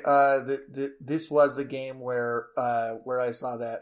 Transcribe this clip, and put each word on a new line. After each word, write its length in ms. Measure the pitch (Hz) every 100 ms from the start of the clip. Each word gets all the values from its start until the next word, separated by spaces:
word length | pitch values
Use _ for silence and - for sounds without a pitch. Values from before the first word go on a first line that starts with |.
uh, 360 | - 143 139 135
that, 280 | 123 139 -
that 240 | 139 139 139
this 300 | 123 156 -
was 240 | 147 143
the 100 | 127
game 360 | 139 135 131 131
where, 460 | 123 123 120 120 - -
uh, 360 | 123 120 113 113
where 160 | 127 127
I 120 | 123
saw 240 | 120 131 117
that 220 | 117 117